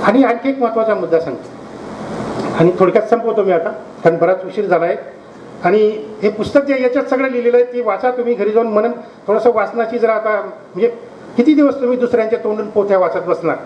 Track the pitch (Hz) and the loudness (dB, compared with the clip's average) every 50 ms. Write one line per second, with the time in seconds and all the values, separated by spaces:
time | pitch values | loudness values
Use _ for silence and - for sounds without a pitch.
0 | - - 214 269 262 220 240 233 - 269 269 269 247 220 220 226 220 220 208 185 | 2 2 4 4 4 2 2 0 -2 -4 -2 0 -2 -2 0 0 0 0 0 -2
1 | 175 160 165 160 - 156 127 - - - - - - - - - - - - - | 0 0 0 0 0 -2 -8 -10 -12 -16 -16 -18 -18 -16 -16 -16 -14 -14 -12 -12
2 | - - - - - - - - - - - - 160 180 180 - 190 180 - 214 | -10 -10 -8 -8 -8 -8 -8 -6 -6 -6 0 2 2 2 4 4 2 4 4 2
3 | 214 - 233 226 233 226 208 208 190 190 180 160 - 214 220 - - - - - | 2 2 0 0 0 0 0 0 2 2 2 0 0 -2 -6 -8 -14 -16 -18 0
4 | - 170 160 - 170 170 185 185 190 180 - 214 196 170 180 165 170 175 - - | 0 2 2 4 2 2 2 0 -2 -8 -6 -4 0 0 0 0 0 -2 -2 -4
5 | - - - - - - - - - - - - - 180 202 214 214 214 214 - | -6 -14 -18 -20 -20 -20 -20 -20 -20 -20 -16 -4 0 2 4 4 4 2 0 -4
6 | - - - - 190 214 208 - 196 - - 285 277 277 277 262 254 247 247 277 | -10 -12 -10 -2 -2 -2 -2 -2 -6 2 2 2 2 2 0 0 0 0 0 0
7 | - - 269 262 269 262 247 247 233 240 240 240 247 247 240 247 233 214 190 190 | 0 0 0 0 0 0 -2 0 2 4 4 4 2 2 -2 -4 -2 -2 -2 0
8 | - 254 247 247 226 240 240 185 202 214 214 226 233 226 208 214 214 240 240 - | 0 -2 -2 0 -2 -2 -2 0 0 0 2 2 0 2 0 0 0 0 -4 -6
9 | - - - - - - 208 220 - 240 214 214 196 190 - 233 226 220 247 233 | -12 -18 -20 -10 -2 0 0 2 2 2 2 2 -2 -2 -2 -4 -4 -2 0 0
10 | 214 226 220 214 220 214 208 196 185 185 175 - - - - 175 220 233 - - | 0 2 0 0 0 -2 -2 -2 -4 -8 -12 -16 -20 -14 -2 0 0 0 0 -4
11 | - - - - - - - - 247 302 302 285 285 277 - - 254 240 254 - | -16 -18 -20 -20 -18 -4 0 2 4 4 6 6 4 4 4 0 0 0 0 0
12 | 240 233 - 233 220 214 233 240 - 220 214 214 214 208 - 214 196 202 196 185 | 0 0 2 0 2 0 0 -2 0 -2 -2 -2 -4 -2 0 0 2 4 2 2
13 | 180 165 - 160 160 180 165 - 170 160 135 - - | 2 2 0 -2 -2 -2 -2 0 0 -2 -2 -2 -6